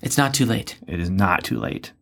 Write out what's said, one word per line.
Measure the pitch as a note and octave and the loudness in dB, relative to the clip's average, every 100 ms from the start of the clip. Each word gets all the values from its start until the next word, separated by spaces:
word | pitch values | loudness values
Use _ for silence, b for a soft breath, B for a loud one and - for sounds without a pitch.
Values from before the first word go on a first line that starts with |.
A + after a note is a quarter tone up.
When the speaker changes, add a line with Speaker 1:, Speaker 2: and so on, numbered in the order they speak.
Speaker 1:
It's | - - | -4 0
not | C#3 | 0
too | C3+ A#2+ | 2 2
late. | A2+ - - - | 0 -4 -12 -8
Speaker 2:
it | F2 | -4
is | F2 | -2
not | F#2+ F#2+ F2 | 2 4 2
too | - A1+ | 0 -4
late. | A1 - - - | -4 -6 -10 -18